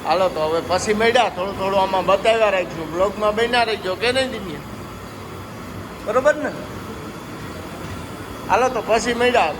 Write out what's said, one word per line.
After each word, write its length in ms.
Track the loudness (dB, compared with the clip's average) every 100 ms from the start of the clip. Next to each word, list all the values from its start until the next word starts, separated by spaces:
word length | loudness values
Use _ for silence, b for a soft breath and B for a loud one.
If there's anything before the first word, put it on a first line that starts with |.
હાલો 260 | 2 2 4
તો 100 | 2
હવે 220 | 0 0
પછી 320 | 2 0 2
મળ્યા, 400 | 2 4 6 4 0
થોડું 220 | -4 -2
થોડું 220 | 0 2
આમાં 260 | 4 2 4
બતાવ્યા 460 | 6 6 6 4
રાખજો, 360 | 4 -2 -6 -6
બ્લોગમાં 420 | 0 0 2 0 2
બન્યા 300 | 2 2 2
રહેજો, 300 | 0 -4 -2
કે 180 | 0
નહીં 180 | 0 0
દિવ્યા? 340 | -4 -8 -10 -10 -12 -12 -12 -14 -14 -14 -12 -12 -12 -12 -12 -12 -10 0
બરોબર 300 | 2 4 2
ને? 160 | -2 -6 -10 -12 -10 -12 -12 -12 -12 -12 -12 -12 -12 -12 -10 -10 -10 -12 -12 -10 0
હાલો 220 | 2 2
તો 120 | 0
પછી 340 | 0 0 2 2
મળ્યા. 380 | 4 4 2